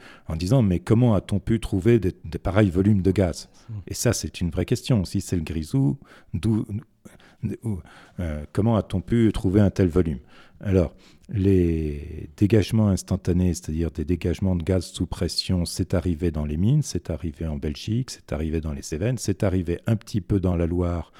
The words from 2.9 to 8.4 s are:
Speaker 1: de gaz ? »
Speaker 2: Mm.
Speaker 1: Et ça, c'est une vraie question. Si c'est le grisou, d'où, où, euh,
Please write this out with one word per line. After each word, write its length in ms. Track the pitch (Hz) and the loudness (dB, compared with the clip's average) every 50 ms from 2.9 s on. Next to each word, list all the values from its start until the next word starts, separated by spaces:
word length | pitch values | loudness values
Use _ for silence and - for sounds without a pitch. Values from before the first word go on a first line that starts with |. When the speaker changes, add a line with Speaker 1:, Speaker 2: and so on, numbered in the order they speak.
| 107 95 | 4 4
Speaker 1:
de 80 | 85 95 | 4 2
gaz ? » 380 | 90 104 95 82 76 - - - _ - - - | 2 2 2 0 -2 -6 -12 -18 _ -20 -18 -16
Speaker 2:
Mm. 40 | 110 101 - - | -14 -14 -12 -10
Speaker 1:
Et 60 | - | -8
ça, 180 | - - 123 | -2 0 0
c'est 280 | - - - 78 - - | 0 0 -4 -8 -6 -4
une 100 | 90 82 | -4 -2
vraie 140 | - 92 90 | -2 -2 -2
question. 400 | - 127 - - - 131 101 85 | -2 -2 -2 0 0 2 2 0
Si 160 | - - 98 | 0 -2 -4
c'est 160 | - - 95 | -2 -2 -2
le 60 | 87 | -4
grisou, 560 | 78 - 78 82 76 - - 135 135 143 - - - - - - - - - | -2 -4 -6 -6 -4 -2 -2 0 0 0 -2 -4 -8 -18 -20 -20 -12 -10 -6
d'où, 320 | 85 - 113 110 - - - 101 107 - - _ _ - - - - - - _ _ - 104 - - | -2 0 0 0 0 -2 -4 -6 -8 -8 -12 _ _ -20 -20 -20 -20 -20 -20 _ _ -8 -6 -6 -6
où, 160 | - 113 101 85 - - - - - - _ - | -6 -6 -6 -6 -8 -14 -20 -20 -20 -14 _ -6
euh, 260 | 90 80 76 76 | -6 -4 -6 -6